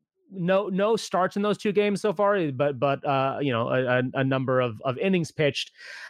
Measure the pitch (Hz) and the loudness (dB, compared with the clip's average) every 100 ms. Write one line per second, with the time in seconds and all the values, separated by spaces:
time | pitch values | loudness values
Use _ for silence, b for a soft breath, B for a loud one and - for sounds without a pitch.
0 | _ _ 311 190 170 190 208 190 208 220 | _ _ _ -4 2 2 2 0 2 2
1 | - 180 185 202 208 196 214 196 208 202 | 0 0 0 0 -2 0 0 2 2 0
2 | 214 185 202 202 156 127 143 131 139 135 | -2 2 2 2 0 0 -2 2 0 0
3 | 143 135 135 127 143 117 123 131 127 127 | 0 0 0 0 0 0 0 0 2 2
4 | 127 143 135 131 131 127 123 107 135 123 | 0 0 0 0 2 0 0 -2 -4 -2
5 | 190 185 156 - 143 - - B B B | 0 0 -2 0 0 0 -10 B B B